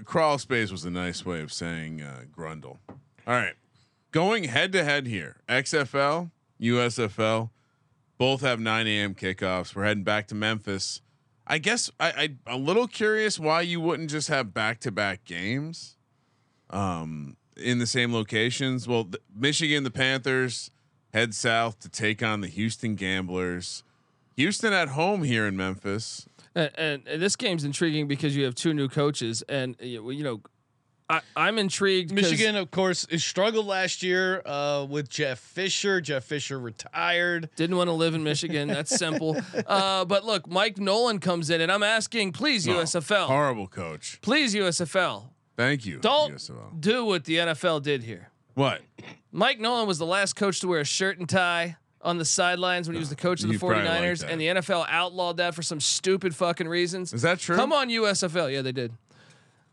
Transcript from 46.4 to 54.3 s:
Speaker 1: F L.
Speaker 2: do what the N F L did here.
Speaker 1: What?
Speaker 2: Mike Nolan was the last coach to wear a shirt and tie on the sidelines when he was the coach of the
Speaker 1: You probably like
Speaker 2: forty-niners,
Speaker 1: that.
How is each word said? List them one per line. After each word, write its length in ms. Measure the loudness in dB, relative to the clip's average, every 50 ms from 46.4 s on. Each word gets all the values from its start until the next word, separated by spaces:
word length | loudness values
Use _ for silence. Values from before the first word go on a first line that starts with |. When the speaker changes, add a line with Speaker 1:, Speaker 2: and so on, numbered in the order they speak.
| -14 -14
Speaker 1:
F 60 | -14
L. 160 | -16 -16 -14 -12 -2
Speaker 2:
do 260 | 0 2 2 2 2
what 180 | 0 0 0 0
the 160 | 0 2 2
N 80 | 2 2
F 160 | 0 0 2
L 160 | 2 2 2
did 220 | 0 0 -2 -2 -2
here. 260 | -6 -12 -12 -14 -18 _ _ _ _ _
Speaker 1:
What? 280 | 0 2 2 2 -2 -6 _ _ -20 -18 -18 -20 -20 _ _
Speaker 2:
Mike 280 | -2 0 2 2 2 2
Nolan 280 | 0 0 0 2 2 0
was 100 | 0 0
the 80 | 0
last 280 | 0 2 2 2 0 0
coach 240 | 0 0 0 0 0
to 80 | 0 0
wear 120 | 0 2
a 40 | 0
shirt 340 | 0 0 0 0 0 -2 -4
and 80 | -4 0
tie 480 | 2 2 4 4 2 0 0 -2 -6 -10 _ _ _ _
on 180 | -2 -2 0 0
the 60 | 0
sidelines 640 | 0 2 2 4 2 2 2 2 0 0 0 -2 -4
when 80 | -4
he 20 | -4
was 120 | -4 -6
the 40 | -6
coach 260 | -2 0 0 0 2 0
of 40 | 0
the 40 | 0
Speaker 1:
You 40 | 0
probably 160 | 2 2 2
like 100 | 2 4
Speaker 2:
forty-niners, 340 | 2 2 2 2 0 0 -2
Speaker 1:
that. 100 | -4 -4